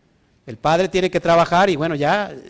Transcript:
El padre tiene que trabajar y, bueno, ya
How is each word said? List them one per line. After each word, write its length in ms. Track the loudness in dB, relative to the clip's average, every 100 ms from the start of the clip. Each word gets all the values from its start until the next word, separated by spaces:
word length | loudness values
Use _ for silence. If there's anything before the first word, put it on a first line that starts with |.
| _ _ _ _ -18
El 100 | -6
padre 300 | 0 0 0
tiene 220 | -2 -2
que 80 | -2
trabajar 500 | 2 2 4 2 2
y, 60 |
bueno, 220 | 0 -2 -2
ya 360 | 0 -2 -4 -10